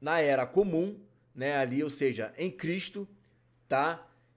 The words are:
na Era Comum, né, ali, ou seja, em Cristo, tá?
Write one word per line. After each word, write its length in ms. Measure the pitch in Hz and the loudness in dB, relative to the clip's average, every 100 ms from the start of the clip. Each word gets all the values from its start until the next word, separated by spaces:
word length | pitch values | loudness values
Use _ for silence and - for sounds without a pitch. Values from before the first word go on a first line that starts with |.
na 200 | 139 165 | -2 2
Era 260 | 147 135 127 | 4 2 2
Comum, 520 | 185 202 165 185 208 - _ _ | 2 4 2 0 -4 -18 _ _
né, 220 | - 135 143 | -6 -2 0
ali, 260 | 131 131 | 0 0
ou 80 | 151 | -2
seja, 420 | 139 139 117 107 - | 0 0 0 -6 -4
em 120 | 180 | -6
Cristo, 580 | 185 165 180 - 202 202 - _ _ _ _ _ | -4 -4 -4 -6 -10 -12 -16 _ _ _ _ _
tá? 380 | 135 147 165 - _ _ | 0 0 -4 -12 _ _